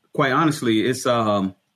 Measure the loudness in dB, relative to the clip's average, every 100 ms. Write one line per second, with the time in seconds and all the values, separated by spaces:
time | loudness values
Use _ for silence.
0 | _ -2 0 2 0 0 0 0 0 -2
1 | 0 0 2 0 -2 -6 _